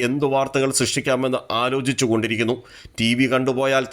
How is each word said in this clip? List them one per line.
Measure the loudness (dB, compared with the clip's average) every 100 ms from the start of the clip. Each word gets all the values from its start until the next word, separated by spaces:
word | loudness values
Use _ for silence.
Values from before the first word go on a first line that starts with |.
എന്തു | -2 0 0
വാർത്തകൾ | 0 0 0 0
സൃഷ്ടിക്കാമെന്ന് | 0 0 -2 0 0 0 -2 -4
ആലോചിച്ചുകൊണ്ടിരിക്കുന്നു. | -2 0 0 -2 0 2 2 0 0 0 -2 -6 -20 -18 -2
ടി | 0
വി | 2 2
കണ്ടുപോയാൽ | 2 0 0 2 0 0